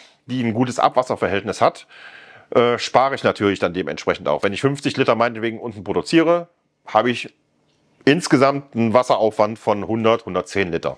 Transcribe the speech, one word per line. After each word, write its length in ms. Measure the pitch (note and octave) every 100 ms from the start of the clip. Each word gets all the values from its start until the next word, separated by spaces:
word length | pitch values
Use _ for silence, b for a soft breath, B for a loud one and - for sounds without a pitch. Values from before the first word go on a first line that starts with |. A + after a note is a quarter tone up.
| B B -
die 180 | B2+
ein 100 | A#2
gutes 260 | A2 B2+ A#2
Abwasserverhältnis 840 | C#3 - - - F#2 G2 G2+ F#2
hat, 260 | C#3 - - B B B B B B
äh, 280 | - A#2+ A#2+
spare 380 | - B2 C3+ C3
ich 80 |
natürlich 360 | A2+ - G2+ F#2+
dann 140 | F#2
dementsprechend 540 | F2 D2 D#2 - E2+ -
auch. 160 | D2
Wenn 100 | G2+
ich 80 | G2
fünfzig 360 | C#3 C#3+ C#3 A2
Liter 180 | B2+ A2+
meinetwegen 440 | A#2+ A2+ A2+ A2
unten 240 | A#2+ G#2+
produziere, 680 | G2+ F2 - E3 E3 F3 E3+ _ _ _ -
habe 240 | G#2+ A#2+
ich 220 | A#2 - - _ _ _ _ _ _ -
insgesamt 680 | D#3+ - D3 C3+ C#3 C#3+ A#2
einen 180 | A2+
Wasseraufwand 680 | G#2+ - A2 A2 G2+ G#2+ A2
von 260 | - G#2 F#2
hundert, 380 | A2+ A2 A#2 -
hundertzehn 460 | F2+ F2 G2+ F#2
Liter 260 | E2 D2